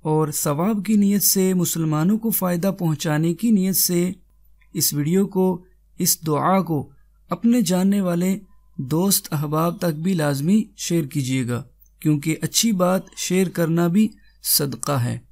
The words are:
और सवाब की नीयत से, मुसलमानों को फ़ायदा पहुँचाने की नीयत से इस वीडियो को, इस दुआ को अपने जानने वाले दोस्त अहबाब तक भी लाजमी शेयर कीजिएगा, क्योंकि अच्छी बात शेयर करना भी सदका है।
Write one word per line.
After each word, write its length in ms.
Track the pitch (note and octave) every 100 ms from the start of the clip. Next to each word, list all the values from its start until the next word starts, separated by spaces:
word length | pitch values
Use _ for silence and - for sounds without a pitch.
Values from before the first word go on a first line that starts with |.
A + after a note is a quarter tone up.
और 280 | D#3+ D#3 D#3
सवाब 500 | D3 D#3+ D3 F3+ A3
की 120 | F#3+ G#3+
नीयत 240 | G3+ G3+
से, 300 | - G3 F#3 F#3
मुसलमानों 600 | E3+ E3+ D#3+ D3+ E3 A3
को 140 | A3+
फ़ायदा 380 | - F3+ F3 F#3+
पहुँचाने 600 | - E3+ D3+ E3 D3+ E3 E3+
की 160 | A#3
नीयत 240 | G#3+ F#3 F3+
से 380 | - F3 F3+ F#3 _ _ _ - _ F#3
इस 180 | D3
वीडियो 320 | C#3+ D3 F3+ G3
को, 380 | F#3+ F#3 F3+ - _ _ -
इस 200 | F3+ -
दुआ 360 | D#3+ D3 C#3 F#3+
को 180 | E3+ D3+ B2 - _ _ _
अपने 300 | F3 A#3 B3
जानने 380 | F3 F3+ F#3+ G3+
वाले 320 | F#3 E3+ F#3 G3 - - _ -
दोस्त 500 | C3 D3+ F#3+ F#3+ -
अहबाब 480 | D3+ D3 D3+ E3+ E3+
तक 120 | F3 D3+
भी 180 | E3 F#3
लाजमी 500 | D3 C#3 D3 G#3+ A3 -
शेयर 280 | - E3+ C#3+
कीजिएगा, 560 | D3 B2+ C3 A#2+ A#2+ - _ _ _
क्योंकि 320 | D#3 D3+ D3+ D#3
अच्छी 340 | D#3 - A3+
बात 320 | G3 F3+ F#3 - -
शेयर 300 | - F3+ F#3
करना 360 | D3+ E3 E3 E3+
भी 200 | F3+ A3 - - _ -
सदका 480 | - C#3+ - - C#3+
है। 240 | A#2 A#2 -